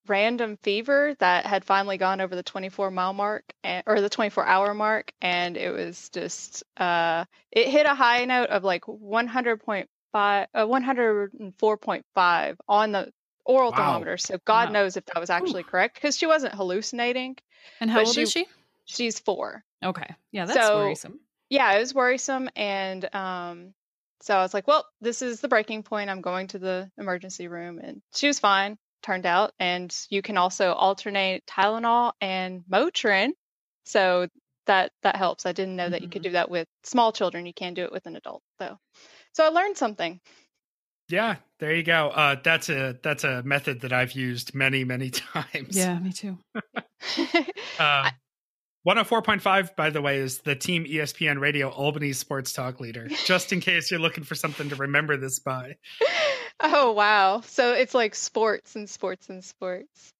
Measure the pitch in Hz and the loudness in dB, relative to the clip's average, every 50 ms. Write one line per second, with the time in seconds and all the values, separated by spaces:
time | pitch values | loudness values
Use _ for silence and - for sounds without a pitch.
0 | _ - 208 196 208 226 240 240 240 220 208 208 - 214 202 214 233 269 277 277 | _ -2 0 2 2 2 0 0 -4 -4 -6 -4 -2 -2 0 0 0 2 2 2
1 | 285 302 285 - 196 180 180 175 - - 202 190 185 - 196 196 196 202 196 180 | 2 2 0 2 2 4 4 4 2 0 -2 -2 2 2 2 2 2 0 -2 0
2 | 185 185 190 190 190 185 185 180 175 - - 190 190 190 190 - 196 190 190 185 | 0 0 0 0 -2 -4 -4 -6 -8 -8 -8 -8 -10 -8 -6 -4 -4 -2 -2 -2
3 | 180 185 196 196 202 208 214 220 - - - _ - 196 175 180 - - 214 214 | -2 -2 -2 -2 -2 -2 -2 -4 -8 -14 -18 _ -6 -6 -6 -4 0 2 2 2
4 | 202 208 - - 226 202 - - 185 - 190 190 196 202 208 208 214 214 220 214 | 2 0 0 0 -2 0 0 0 2 4 4 4 4 2 0 0 0 0 0 0
5 | - - - - - 180 175 175 175 180 175 - - 180 - - 175 170 175 - | -4 -8 -12 -6 -4 -2 0 0 -2 -2 -4 -6 -6 -6 -4 -6 -6 -8 -10 -14
6 | - - - 180 175 175 - - - - - - - _ _ - 190 175 175 170 | -16 -12 -10 -8 -8 -8 -10 -10 -14 -14 -14 -16 -16 _ _ -4 -2 0 2 2
7 | 165 170 165 165 175 - _ _ _ - - 220 233 262 262 294 302 302 277 262 | 2 2 0 -2 -4 -6 _ _ _ -2 2 2 2 4 6 4 6 6 4 4
8 | 262 240 240 247 247 247 254 247 240 - 208 202 185 196 180 175 - - 220 214 | 4 4 4 2 2 2 2 2 2 2 0 0 0 0 -2 -2 -4 -10 -16 -16
9 | 214 202 202 226 233 240 226 254 247 240 226 220 - - 214 190 - - _ _ | -8 -2 0 0 0 0 0 -2 0 0 0 -2 -2 -4 -4 -4 -6 -8 _ _
10 | _ _ - 214 202 202 202 202 190 - - - 220 214 247 262 247 262 269 247 | _ _ -2 0 2 2 2 2 0 -2 0 0 2 2 2 0 2 0 0 2
11 | 240 226 214 208 202 202 - - 214 190 180 - - 214 214 208 - - 190 - | 2 2 2 0 -2 -4 -8 -12 -14 -14 -6 0 2 2 2 2 -2 -6 -6 -6
12 | - _ - 196 180 175 170 165 - 71 165 - - - 208 208 214 214 208 196 | -6 _ 2 4 4 6 4 4 2 -2 -6 -8 -2 2 4 4 4 4 0 -2
13 | - - - _ _ _ _ _ - - 254 262 262 233 220 226 202 - 175 170 | -4 -4 -10 _ _ _ _ _ 0 2 4 4 4 4 2 2 2 2 2 0
14 | - 160 175 180 - - 202 180 - - 220 226 233 226 214 208 202 190 180 190 | -2 -4 -6 -6 -6 -6 -8 -6 2 4 4 4 4 4 2 2 2 2 0 -6
15 | - - - 170 170 175 175 175 359 359 254 185 170 - - 180 190 240 - - | -8 -6 -6 -6 -2 -2 -2 0 0 -2 -4 -4 -6 -2 0 0 0 0 0 -2
16 | - 294 269 - 339 320 320 311 269 226 - 202 196 180 180 202 214 - - 240 | -4 -2 -2 0 2 4 4 4 2 -2 -4 -4 -4 -2 -2 -4 -4 -6 -4 -4
17 | 240 240 247 254 254 262 262 - _ _ _ _ - - - - 226 226 226 233 | -2 -2 -2 -4 -6 -8 -12 -16 _ _ _ _ -20 -18 -10 -4 -2 2 4 4
18 | 220 226 240 - 240 220 - 339 359 - _ _ _ _ _ _ _ - - - | 4 4 4 2 2 0 0 -2 -2 -4 _ _ _ _ _ _ _ -12 -6 -4
19 | 247 233 208 - - - 190 - - - - - _ _ _ - - 185 180 - | -4 -4 -4 -4 -2 -2 -2 -2 -2 -8 -8 -14 _ _ _ -8 -6 -6 -4 -6
20 | - - 160 _ _ _ - 202 175 175 254 262 226 214 208 208 208 196 185 - | -8 -14 -16 _ _ _ -8 -6 -2 0 2 4 4 6 4 4 2 0 -2 -4
21 | - - 208 302 _ _ _ _ _ - 262 277 262 214 196 202 233 254 269 269 | -10 -16 -18 -20 _ _ _ _ _ 0 2 4 4 6 4 4 2 2 0 2
22 | 247 247 254 262 - - 269 262 262 247 - - 214 202 196 196 190 190 190 190 | 2 2 2 0 -2 -4 -4 -4 -4 -6 -6 -6 -4 -4 -2 -4 -4 -4 -6 -6
23 | 185 - - 202 190 185 185 180 175 175 175 175 175 185 196 _ _ _ _ _ | -8 -6 -6 -6 -6 -4 -6 -6 -8 -10 -12 -14 -16 -20 -20 _ _ _ _ _
24 | _ _ _ _ - - 208 190 185 185 - 202 190 - 294 311 - - _ - | _ _ _ _ -2 2 2 2 2 2 0 -2 2 4 2 2 2 -2 _ -8
25 | 220 233 233 - 269 247 233 226 - 254 254 220 214 - 226 214 208 - 226 208 | -6 -6 -4 -4 -4 -6 -6 -4 -2 2 2 2 2 0 -6 -10 -8 -6 -6 -6
26 | 208 202 190 190 170 180 180 185 190 190 - 196 180 185 185 185 190 190 _ - | -4 -4 -6 -6 -4 -4 -4 -4 -6 -8 -10 -8 -4 -4 -4 -4 -6 -10 _ -10
27 | 208 196 180 180 180 185 185 - 180 175 175 170 170 175 175 165 - - - - | -6 -6 -6 -6 -6 -10 -14 -12 -12 -12 -10 -12 -12 -12 -12 -12 -14 -14 -16 -16
28 | _ _ - - - 285 285 - - 208 196 190 196 202 214 - _ _ _ _ | _ _ -6 -2 0 0 0 2 2 4 4 4 2 -2 -6 -12 _ _ _ _
29 | - - 196 185 180 180 170 180 214 - - - 190 180 180 180 180 175 - - | -6 -6 -4 -2 0 2 2 4 2 2 0 -2 -2 -2 -2 -2 -4 -8 -10 -12
30 | - - 208 196 196 - 208 190 180 185 185 - 208 180 170 - - 190 196 196 | -10 -4 -4 -4 -4 -2 0 2 2 2 2 2 2 2 2 2 2 2 2 0
31 | - 220 202 202 190 190 185 - - - - - 190 202 220 226 233 233 233 240 | -4 -4 -2 -2 0 0 -2 -4 -8 -8 -2 2 2 2 2 0 0 2 2 2
32 | 240 240 - - 208 190 190 185 185 185 185 180 175 185 190 196 269 349 - - | 2 0 -2 -4 -4 -4 -4 -4 -4 -6 -8 -10 -8 0 2 2 2 2 0 0
33 | - 226 202 190 202 262 339 _ _ _ _ _ _ _ _ _ _ - - 220 | 0 2 2 2 2 0 -2 _ _ _ _ _ _ _ _ _ _ 0 2 4
34 | 190 185 180 180 180 175 _ _ _ _ _ _ - - 202 190 180 - _ _ | 4 4 4 2 0 -2 _ _ _ _ _ _ 2 4 4 4 4 0 _ _
35 | - 202 - 202 190 175 - - - 185 180 185 190 190 185 180 175 175 180 170 | 0 0 2 2 0 0 -2 -2 -4 -6 -4 -4 -4 -4 -4 -4 -4 -4 -4 -6
36 | 190 175 170 202 165 190 175 175 175 - 175 175 165 - _ _ - - - 254 | -6 -8 -10 -8 -6 -2 0 0 0 0 -2 -6 -6 -6 _ _ -12 -2 2 2
37 | 233 220 214 - 208 180 170 175 175 175 170 - 190 180 175 185 180 - - 190 | 2 2 2 0 -2 -2 -2 -4 -10 -10 -12 -10 -10 -8 -6 -6 -6 -6 -6 -10
38 | - 175 165 - - - - - _ _ _ - 196 156 202 - _ _ _ _ | -12 -12 -16 -14 -14 -14 -14 -14 _ _ _ -14 -12 -12 -14 -16 _ _ _ _
39 | - - - - - _ - - 320 311 320 349 370 415 392 - 285 220 214 - | -20 -20 -20 -20 -20 _ 0 4 4 4 4 2 0 0 -2 -2 -4 -4 -4 -4
40 | 165 165 175 180 _ _ _ _ _ _ _ _ _ _ _ _ _ _ _ _ | -6 -6 -6 -8 _ _ _ _ _ _ _ _ _ _ _ _ _ _ _ _
41 | _ - 170 185 220 233 190 - _ _ _ - 160 151 156 170 160 165 170 165 | _ -4 -2 0 0 0 -2 -4 _ _ _ -8 -2 0 0 0 2 4 4 4
42 | 156 147 - 151 151 143 139 135 - 165 165 160 - - 156 135 135 131 123 127 | 4 2 4 4 4 4 4 2 2 2 2 2 2 -2 -2 -2 -2 -2 -4 -4
43 | - 160 147 - - 143 131 123 120 135 139 143 - - 135 120 135 127 127 127 | -4 -4 -2 -2 -2 -2 -2 -2 -2 0 0 0 0 -2 -6 -6 -4 -2 0 0
44 | 127 123 127 135 131 127 123 120 - - - 135 135 135 131 135 131 127 127 123 | 0 0 -2 -4 -4 -4 -4 -6 -8 -8 -4 0 0 0 2 0 -2 -2 -4 -4
45 | 135 131 127 - - - - 160 147 - - 147 - - 180 190 185 180 180 170 | -4 -4 -6 -8 -8 -6 -6 -6 -6 -4 -8 -8 -6 -2 0 0 0 0 0 -2
46 | 180 190 180 - - 202 185 180 _ _ - 226 - _ - - - _ _ - | -4 -6 -6 -8 -10 -10 -12 -12 _ _ -12 -12 -12 _ -10 -10 -10 _ _ -14
47 | - - - - 330 - - 339 294 - - - - - - - 160 147 143 139 | -10 -8 -4 -4 -2 0 0 0 0 -2 -6 -12 -12 -8 -2 2 2 4 4 4
48 | 135 - - _ _ _ _ _ _ _ _ _ _ _ _ _ - 170 196 226 | 2 0 -2 _ _ _ _ _ _ _ _ _ _ _ _ _ 2 2 4 4
49 | 208 - 240 226 - - 214 196 - 202 190 196 185 175 - - 156 156 151 151 | 4 2 2 2 2 2 0 2 4 4 4 4 2 0 -2 -2 -2 0 0 0
50 | 143 143 139 139 135 131 127 - - 151 143 135 - - 180 170 165 135 151 156 | 0 0 0 0 -2 -4 -6 -6 -4 -4 -4 -4 -2 -2 -2 -2 -2 -2 -4 -4
51 | 151 143 - - 165 151 143 139 139 147 147 147 139 135 - - 139 147 147 151 | -4 -4 -4 -2 0 0 0 2 0 0 0 0 -2 -2 -2 -2 -2 -2 -2 -2
52 | 147 143 135 127 - - 147 135 131 127 - - 131 127 127 - 131 117 113 120 | -2 -4 -4 -4 -6 -6 -6 -6 -6 -6 -6 -6 -6 -8 -8 -10 -12 -12 -12 -12
53 | 117 131 - - - - 185 180 - - 202 180 - - 175 170 147 - 185 170 | -10 -8 -6 -4 0 2 2 2 0 0 -4 -2 0 2 0 0 0 -2 -4 -2
54 | 160 165 156 - 147 - 160 143 - 156 143 - 147 143 143 135 139 139 143 147 | -2 -2 -4 -4 -10 -10 -8 -6 -6 -6 -6 -6 -8 -8 -6 -6 -4 0 0 0
55 | 151 151 147 135 131 135 131 - - 139 131 127 127 127 165 _ _ - - - | 2 0 -2 -2 -2 -4 -6 -6 -4 -4 -6 -6 -8 -12 -16 _ _ -12 -4 0
56 | 453 622 698 698 640 587 554 508 494 453 - - - 311 330 294 277 240 220 208 | 0 0 0 0 0 0 -2 -4 -6 -12 -8 -2 0 4 4 6 4 4 4 4
57 | 208 208 214 208 196 190 196 233 - - - - 247 240 240 214 254 247 - 254 | 4 4 6 6 6 4 4 0 -4 -6 0 2 2 4 4 2 2 2 2 2
58 | 233 214 - - - - - - 220 220 208 - - - - 226 208 196 - - | 2 0 -2 -4 -8 -4 -2 0 2 2 0 0 -4 -10 -14 -14 -12 -12 -12 -8
59 | - 185 185 185 _ - 190 185 185 - - - - 185 180 185 247 - _ _ | -6 -6 -6 -8 _ -16 -16 -16 -16 -18 -16 -12 -8 -8 -8 -8 -12 -16 _ _
60 | - - _ _ | -20 -20 _ _